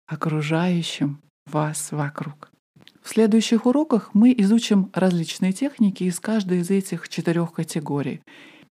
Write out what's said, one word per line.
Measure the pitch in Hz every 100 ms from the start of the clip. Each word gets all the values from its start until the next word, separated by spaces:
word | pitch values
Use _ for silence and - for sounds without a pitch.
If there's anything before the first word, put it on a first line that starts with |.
| -
окружающим | 156 160 156 147 165 180 175 160 - 147 143 _ _ -
вас | 151 151 156 -
вокруг. | 151 143 - 151 - - _ _ _ - _
В | -
следующих | 214 220 226 208 226 247
уроках | 277 311 220 -
мы | 202 247 240
изучим | 196 226 - 202 185
различные | - 185 175 160 - 185
техники | 190 285 - 202 196
из | 185 170
каждой | - 220 185 180
из | 175
этих | 196 190 170 -
четырёх | - 170 170 165
категорий. | - 156 165 147 143 127 - _ - - - _